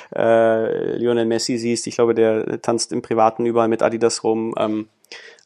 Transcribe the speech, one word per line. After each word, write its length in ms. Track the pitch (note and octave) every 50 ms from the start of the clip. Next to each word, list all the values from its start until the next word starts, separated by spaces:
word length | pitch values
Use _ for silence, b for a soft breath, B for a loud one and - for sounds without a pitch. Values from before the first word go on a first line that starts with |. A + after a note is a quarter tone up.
| B B -
äh, 800 | - - A2+ A2+ A2+ A2+ A2+ A2+ A2+ A2+ G#2+ - - - - -
Lionel 300 | - A#2 A#2+ A#2+ A#2 A#2
Messi 320 | A2+ A2+ A2+ - - C3 A#2
siehst. 300 | A2+ A#2+ A#2+ A2+ - -
Ich 80 | -
glaube, 180 | - A#2+ A#2 A#2
der 480 | A#2 A2+ A2+ A2 A2 - - - -
tanzt 320 | - - A#2+ A2+ - - -
im 80 | B2
Privaten 440 | A#2 - A#2+ A2+ A2 A2+ A2+ - A#2+
überall 220 | A#2+ A2+ A#2 A2+ A2+
mit 160 | A2+ G#2+ -
Adidas 400 | A2 A2+ A#2 A#2 A2+ - - -
rum. 320 | A2+ A2 A2+ A2+ A2+ A2+ -
Ähm, 300 | A2+ A2 G#2+ G#2+ G#2+ - _ _ B B B B B B B B B